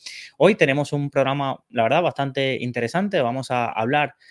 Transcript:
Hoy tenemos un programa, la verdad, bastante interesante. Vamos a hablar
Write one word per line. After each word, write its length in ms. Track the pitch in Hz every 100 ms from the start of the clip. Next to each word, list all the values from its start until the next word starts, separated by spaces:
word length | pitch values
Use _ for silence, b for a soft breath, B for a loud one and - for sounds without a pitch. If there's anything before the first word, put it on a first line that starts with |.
| B B B B
Hoy 180 | 170 220
tenemos 380 | 151 143 143
un 160 | 147 143
programa, 520 | 143 135 143 135 - _
la 140 | 120
verdad, 180 | 113 156
bastante 560 | 160 131 139 135 135 127
interesante. 580 | 123 120 117 175 202 185
Vamos 300 | 120 131 127
a 140 | 123 117
hablar 460 | - 117 147 143 - b